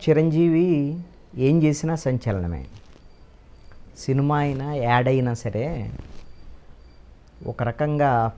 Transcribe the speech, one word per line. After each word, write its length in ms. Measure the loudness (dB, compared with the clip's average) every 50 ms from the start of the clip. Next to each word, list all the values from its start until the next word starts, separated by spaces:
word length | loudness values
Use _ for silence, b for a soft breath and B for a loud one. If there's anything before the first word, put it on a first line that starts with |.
| 2 2
చిరంజీవి 880 | 4 4 4 4 4 4 4 4 4 4 4 4 2 2 0 -2 -4 -6 -10 -14 -20 -20 -20 -14 -4
ఏం 260 | 0 2 4 6 6
చేసినా 320 | 4 4 2 0 -2 -2 -2
సంచలనమే. 720 | -2 -2 -2 -2 -2 -2 -2 -2 -2 -2 -4 -4 -6 -8 -12 -16 -20 -20 -20 -20 -20 -20 -20 -20 -20 -20 -20 -20 -20 -20 -20 -20 -20 -20 -20 -20 -20 -20 -20 -20 -8
సినిమా 400 | -4 -2 0 2 2 2 0 0
అయినా, 360 | 0 -2 -2 -4 -6 -6 -4
యాడ్ 340 | -2 0 2 2 2 4 2
అయినా 260 | 2 2 2 0 -2
సరే, 560 | -4 -6 -6 -4 -4 -4 -4 -6 -8 -8 -10 -10 -12 -14 -16 -16 -16 -16 -16 -18 -18 -18 -20 -20 -20 -20 -20 -20 -20 -20 -20 -20 -20 -20 -20 -20 -20 -20 -20 -20 -14 -12
ఒక 160 | -10 -6 -4
రకంగా 680 | -4 -4 -2 -2 -2 -2 0 2 2 2 2 2 0 -2 -2